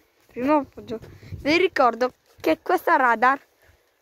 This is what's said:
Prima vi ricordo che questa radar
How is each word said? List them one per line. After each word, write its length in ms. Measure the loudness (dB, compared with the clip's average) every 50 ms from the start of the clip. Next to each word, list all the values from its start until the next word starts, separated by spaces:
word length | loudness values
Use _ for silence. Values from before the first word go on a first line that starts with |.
| _ _ _ _ _
Prima 400 | _ _ -6 -2 0 0 0 0 -4 _ -20 -14 -14 -14 -14 -14 -18 -20 -20 -18 -18 -16 -6
vi 160 | -2 0 0
ricordo 540 | 2 0 0 0 2 2 2 2 0 -4 -6 -6 _ _ _ _ -6
che 180 | -2 -2 -2 -2
questa 340 | _ -2 -2 -2 0 0 2
radar 420 | 2 2 2 2 2 2 2 2 0 -6 _ _ _ _ _ _ _ _ _ _ _